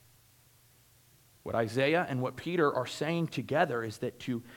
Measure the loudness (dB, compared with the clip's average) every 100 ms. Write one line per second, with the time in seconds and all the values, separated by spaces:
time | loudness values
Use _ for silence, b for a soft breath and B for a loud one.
0 | -20 -20 _ _ _ _ _ _ _ _
1 | _ _ _ _ -4 0 0 2 4 2
2 | 2 0 -2 -4 -2 4 4 2 -4 -4
3 | -2 0 0 -2 0 2 2 0 -4 -4
4 | -6 -6 -4 -4 -4